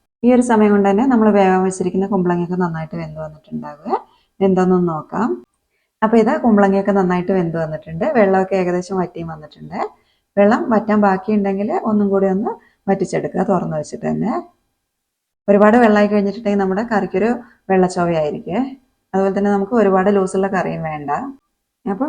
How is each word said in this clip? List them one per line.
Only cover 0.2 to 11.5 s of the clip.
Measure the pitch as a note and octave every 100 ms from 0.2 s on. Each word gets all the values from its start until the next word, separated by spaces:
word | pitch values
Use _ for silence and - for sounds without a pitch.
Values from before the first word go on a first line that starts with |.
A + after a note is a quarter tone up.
ഈ | A#3+
ഒരു | B3 A#3+
സമയം | A3 G#3
കൊണ്ട് | G#3 G3
തന്നെ | G3 C4+
നമ്മൾ | A#3+ G#3+ G3+
വേവാൻ | F#3+ F#3 F#3+
വെച്ചിരിക്കുന്ന | F#3 F3+ F#3 G3
കുമ്പളങ്ങയൊക്കെ | G3 F3+ F3 E3+ F3+
നന്നായിട്ട് | F3 D#3+ D#3 E3+
വെന്ത് | D#3 D#3
വന്നിട്ടുണ്ടാവുക. | D#3 - - - D3 D3+ F#3 G4 - _ _ -
വെന്തോന്നൊന്ന് | G3 F#3 F#3 F#3 F3
നോക്കാം. | D#3 D3+ F3 - - - _ _ _ _ -
അപ്പോൾ | A3 A3+
ഇതാ | A3 D#4
കുമ്പളങ്ങയൊക്കെ | B3+ G3+ G3 G3 G3 G3
നന്നായിട്ട് | F3+ F3+ F3 F#3+
വെന്ത് | E3+ E3
വന്നിട്ടുണ്ട്. | D#3 D#3 - D#3+ C4+ C4
വെള്ളമൊക്കെ | G3 F#3+ F#3+ F#3+
ഏകദേശം | F3+ F3+ F3+ F#3+
വറ്റിയും | F3 E3+ E3
വന്നിട്ടുണ്ട്. | D#3 D3+ D3+ D3+ G3 G#4+ _ _ _ _ G3+
വെള്ളം | G3+ C4+ E4+
വറ്റാൻ | G#3+ G#3+ G#3 G3+
ബാക്കിയുണ്ടെങ്കിൽ | F#3+ - G#3+ G3